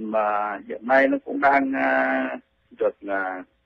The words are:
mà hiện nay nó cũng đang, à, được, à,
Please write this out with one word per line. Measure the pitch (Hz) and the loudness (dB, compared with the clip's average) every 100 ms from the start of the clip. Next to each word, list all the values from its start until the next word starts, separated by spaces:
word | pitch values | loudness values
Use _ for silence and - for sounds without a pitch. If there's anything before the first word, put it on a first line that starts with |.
mà | 110 110 104 104 104 101 113 | -2 0 0 0 -4 -6 -10
hiện | 110 113 | -10 2
nay | 135 135 | 4 4
nó | 139 | 0
cũng | - 143 | -2 2
đang, | 139 139 135 | 4 4 2
à, | 135 135 131 131 131 131 127 _ _ _ 120 | 0 0 2 0 0 -4 -8 _ _ _ -2
được, | 104 - 101 | -2 -2 -6
à, | 98 92 92 90 _ | -4 -4 -8 -14 _